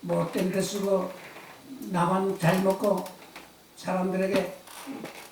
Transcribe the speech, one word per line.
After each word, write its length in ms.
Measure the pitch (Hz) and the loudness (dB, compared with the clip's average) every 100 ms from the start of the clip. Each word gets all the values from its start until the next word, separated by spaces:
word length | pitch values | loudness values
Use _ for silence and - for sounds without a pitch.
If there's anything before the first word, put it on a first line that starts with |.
못된 500 | 170 170 165 208 185 | -2 0 0 0 0
데 100 | 190 | 0
쓰고 480 | 185 202 196 190 180 - - - - - - - 208 | -2 -2 2 2 0 -8 -14 -16 -18 -20 -18 -14 -4
나만 460 | 180 170 185 196 190 | 0 2 4 2 2
잘 220 | 165 190 | 4 6
먹고 440 | 190 190 208 185 - - - - - - - - | 4 4 4 2 0 -10 -18 -18 -20 -20 -20 -10
사람들에게 800 | 180 185 185 185 190 196 180 - - - - - - - - | -2 0 2 2 2 2 0 -4 -16 -14 -12 -10 -12 -14 -14